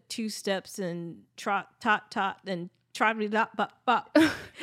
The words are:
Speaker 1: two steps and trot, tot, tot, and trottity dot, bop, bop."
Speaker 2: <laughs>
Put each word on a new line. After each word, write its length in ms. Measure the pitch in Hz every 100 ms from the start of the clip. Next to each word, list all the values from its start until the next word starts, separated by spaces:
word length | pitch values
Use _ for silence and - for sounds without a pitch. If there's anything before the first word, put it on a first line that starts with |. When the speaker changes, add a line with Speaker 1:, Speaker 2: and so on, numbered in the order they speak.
| _
Speaker 1:
two 220 | - 220
steps 500 | - - 190 - -
and 440 | 180 175 170 101 _ -
trot, 320 | 220 196 - _
tot, 280 | 233 214 -
tot, 280 | 220 190 - 196
and 220 | 180 175 - _
trottity 360 | - 220 220 208
dot, 260 | 214 226 -
bop, 160 | - - -
bop." 300 | 226 - 302
Speaker 2:
<laughs> 20 | 311 - - -